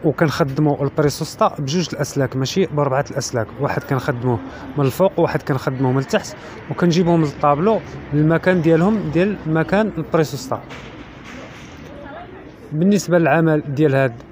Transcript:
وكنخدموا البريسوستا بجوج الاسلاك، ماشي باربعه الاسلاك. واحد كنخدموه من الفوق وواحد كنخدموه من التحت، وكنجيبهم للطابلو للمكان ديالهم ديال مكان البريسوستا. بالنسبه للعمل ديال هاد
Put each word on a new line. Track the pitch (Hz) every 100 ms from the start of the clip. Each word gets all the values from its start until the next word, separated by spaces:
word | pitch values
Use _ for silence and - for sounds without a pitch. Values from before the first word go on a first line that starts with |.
وكنخدموا | 165 131 160 - 147 135 151 143
البريسوستا | 139 - 147 - 156 - 220 -
بجوج | 139 170 165
الاسلاك، | - 147 139 131 131
ماشي | 131 190 185
باربعه | 147 143 131 143
الاسلاك. | - - 123 107 -
واحد | 139 -
كنخدموه | - 135 135 123 127 117 - - - 143
من |
الفوق | 139 - 190 -
وواحد | 160 151
كنخدموه | - 135 - 131 135
من | 131
التحت، | 135 208 - - - - -
وكنجيبهم | 143 180 165 170 170
للطابلو | 151 - 147 143 190 208 - - -
للمكان | 143 156 165 185 185
ديالهم | 156 165 180 220 160
ديال | 160 196 196 160
مكان | 160 156 196 214 -
البريسوستا. | 156 170 147 135 - 107 - - - - - - - - - - - - - - 277 311 - - - - -
بالنسبه | 151 185 208 - 175
للعمل | 156 156 160 151 147
ديال | 135 151
هاد | 135 135 117 -